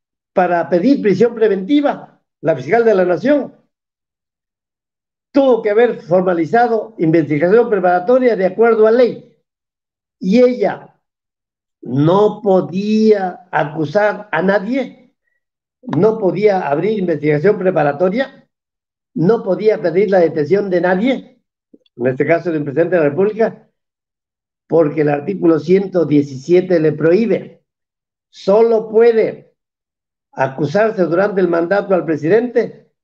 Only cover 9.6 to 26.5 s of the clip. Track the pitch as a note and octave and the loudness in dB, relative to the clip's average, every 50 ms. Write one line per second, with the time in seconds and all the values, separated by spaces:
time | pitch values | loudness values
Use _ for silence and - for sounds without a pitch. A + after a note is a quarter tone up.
9.6 | _ _ _ _ _ _ _ _ _ _ _ _ - F#3 G3+ B3 B3 B3+ B3 G3+ | _ _ _ _ _ _ _ _ _ _ _ _ -4 0 2 4 4 4 2 0
10.6 | G3+ E3+ C3 - - - _ _ _ _ _ _ _ _ _ _ _ _ _ _ | -2 -4 -4 -6 -14 -20 _ _ _ _ _ _ _ _ _ _ _ _ _ _
11.6 | _ _ _ _ - - A#2+ C3+ D3 D#3+ F3+ G3 G#3 G#3+ G#3 - - G3+ F#3+ F#3 | _ _ _ _ -12 -6 -2 0 2 2 4 4 2 2 0 -2 -2 0 2 2
12.6 | F3 - E3 F#3+ G3+ G#3+ G#3+ A3 A3 A3 G#3+ G3+ F#3+ F#3 F3+ - - _ - D#3 | 0 -2 -6 -6 -4 -2 0 2 4 4 2 2 0 -6 -8 -10 -16 _ -4 -4
13.6 | D#3 D3+ - D#3+ D#3 D3 D3+ G#3 G#3 G#3 G3 F#3+ - - - - F3+ F#3+ G3 G#3 | -4 -4 -4 -6 -6 -2 0 0 0 0 -2 -4 -10 -6 -6 -2 0 0 0 0
14.6 | F#3+ G#3+ B3 C#4 B3 - - - - _ _ _ _ _ _ _ _ _ _ _ | -2 -4 -6 -6 -6 -8 -12 -20 -20 _ _ _ _ _ _ _ _ _ _ _
15.6 | _ _ _ _ _ - C#3+ C#3+ F#3 A3 G#3+ A3 G#3+ F3+ D#3+ F3 G#3 G#3+ G3 F#3 | _ _ _ _ _ -6 -2 0 2 2 0 0 -2 -2 -2 0 0 0 0 0
16.6 | E3+ C#3+ C#3+ D3 D#3+ G#3 A3+ G#3 F#3 F3 E3 C#3+ C#3 D3+ D3+ D3 D3 G3 G#3 F#3+ | -2 -2 -4 -2 -2 -4 -4 -4 -2 -4 -4 -2 -2 -2 -2 0 2 0 0 0
17.6 | F#3 F#3 D#3+ D#3+ D3+ D3 C#3+ - F#3 F#3+ F#3+ A#3+ C4+ C4+ - - _ _ _ _ | -2 -2 0 0 0 -2 -2 0 -2 -2 -2 -2 -6 -6 -8 -20 _ _ _ _
18.6 | _ _ _ _ _ _ _ _ _ _ _ - D#3 F3+ A3+ A3+ F#3 G3 F3+ F3 | _ _ _ _ _ _ _ _ _ _ _ -2 0 0 0 0 0 -4 -4 0
19.6 | G3+ G#3+ G#3 - - F3 D#3 F3+ G#3+ G3 G3 F#3 E3+ D#3+ D3 D#3 D3 C#3+ F3+ G3+ | 0 0 0 0 -2 -2 0 0 0 2 2 2 2 2 0 -2 -2 0 0 0
20.6 | G#3 G3 F#3 F3 E3 F3+ F#3 F#3 G#3+ C4 C4 G3+ - - _ _ _ _ _ _ | 0 0 -2 -2 0 0 0 0 0 -2 -2 -4 -6 -16 _ _ _ _ _ _
21.6 | _ _ _ - _ _ _ - A#2+ C3 C3 C3+ D3+ D3 E3 - E3 F3+ D#3+ D#3 | _ _ _ -20 _ _ _ -4 -4 -4 -2 -2 0 0 0 -2 -2 -4 -4 -4
22.6 | D3 D3 B2+ C#3+ E3+ F3 F3+ F3 D#3 C#3+ C#3 D3+ F#3+ G#3+ G#3+ G#3+ A3+ G3+ - - | -6 -4 -2 -2 -2 0 0 0 0 0 0 0 -2 -2 0 -2 -4 -4 -4 -10
23.6 | _ _ _ _ _ _ _ _ _ _ _ _ _ _ _ _ _ _ _ _ | _ _ _ _ _ _ _ _ _ _ _ _ _ _ _ _ _ _ _ _
24.6 | _ _ D3+ E3 F3 D3 C#3+ D#3 D3+ D3 D3 C#3+ C#3+ - G3+ F3 E3+ E3+ E3 D#3 | _ _ 0 0 0 0 0 -2 -2 -2 -2 -4 -4 -8 -8 -2 0 0 0 0
25.6 | - D#3 F#3 G3 G3+ F#3 F#3 F3+ D#3+ D3 D3 D3 C#3 - C3+ C3 - - | 0 0 0 0 0 0 -2 -2 -2 2 0 0 0 0 -8 -14 -2 0